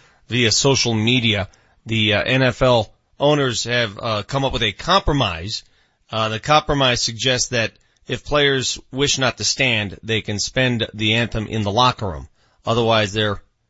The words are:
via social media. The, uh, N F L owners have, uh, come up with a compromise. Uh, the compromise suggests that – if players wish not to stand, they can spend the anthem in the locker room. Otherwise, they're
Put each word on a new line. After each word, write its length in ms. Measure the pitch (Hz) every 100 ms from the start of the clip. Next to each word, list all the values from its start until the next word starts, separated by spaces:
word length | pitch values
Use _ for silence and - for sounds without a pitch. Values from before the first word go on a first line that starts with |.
| _ _ -
via 240 | 117 113
social 420 | - 139 131 120
media. 540 | 110 110 127 113 101 95 _ _ _ -
The, 300 | 110 107 101
uh, 80 |
N 200 | - 131
F 180 | 131 -
L 320 | 127 120 104 _ _ -
owners 460 | 143 147 135 113
have, 340 | 117 120 113 95
uh, 260 | 117 107
come 200 | 104 139
up 80 | 135
with 120 | 127
a 100 | 110
compromise. 880 | - - 196 185 143 107 82 95 - - _ _ _ -
Uh, 160 | 110 110
the 140 | 110
compromise 600 | - 151 - 139 131 120
suggests 480 | - 113 127 123 -
that – 220 | 123 110 - _ _ -
if 180 | 123 -
players 520 | 147 143 135 117 - -
wish 280 | 127 139 131
not 180 | 127 -
to 80 | 104
stand, 540 | - 131 110 101 85
they 180 | 107 110
can 180 | - 101
spend 460 | - 131 127 120 113
the 200 | 107 110
anthem 340 | 113 113 117 104
in 140 | 110
the 100 | 101
locker 380 | 104 123 - 101
room. 180 | 73 69 _ _ _ -
Otherwise, 480 | 113 113 113 107
they're 280 | 107 107 101 - _